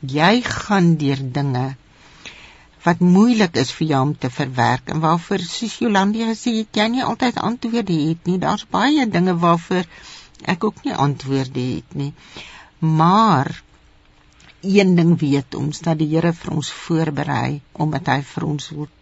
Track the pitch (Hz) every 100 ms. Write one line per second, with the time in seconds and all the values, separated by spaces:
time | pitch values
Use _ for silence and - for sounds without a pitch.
0 | 139 139 165 233 240 - - 202 175 160
1 | 143 139 135 123 143 127 131 135 _ _
2 | - - - - - - _ _ - 170
3 | 180 180 226 233 196 143 127 - 160 143
4 | 135 147 131 - 143 131 117 127 - 151
5 | 156 170 170 196 175 - 226 - 240 202
6 | 196 220 226 220 - 220 220 - 214 240
7 | 247 233 247 240 - 240 233 233 202 165
8 | 151 165 - 180 165 208 - 185 233 302
9 | 247 160 185 170 170 170 170 185 175 -
10 | - - - - - 170 214 - - -
11 | 139 131 135 135 131 135 127 87 - -
12 | 143 156 - - - - - _ 160 160
13 | 160 196 226 156 143 - _ _ _ _
14 | _ _ _ _ - _ 190 196 190 175
15 | 165 170 147 139 135 - 139 147 165 156
16 | 156 156 170 170 - 160 143 - - 165
17 | 160 143 147 135 123 143 - - 156 151
18 | 175 135 139 - 170 147 - 151 151 _